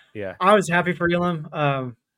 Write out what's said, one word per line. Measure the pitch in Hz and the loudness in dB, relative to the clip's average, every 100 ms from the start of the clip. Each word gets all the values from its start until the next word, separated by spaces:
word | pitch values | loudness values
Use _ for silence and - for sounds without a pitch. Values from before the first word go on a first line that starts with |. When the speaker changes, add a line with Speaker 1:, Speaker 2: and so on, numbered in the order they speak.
| _ | _
Speaker 1:
yeah. | 107 95 90 | -10 -10 0
Speaker 2:
I | 185 214 | 4 4
was | 160 | 4
happy | 175 175 | 0 0
for | 170 175 | -2 0
Elam. | 175 175 160 151 | 0 0 -4 -6
Um, | 156 143 135 127 117 _ | -2 0 -2 -6 -12 _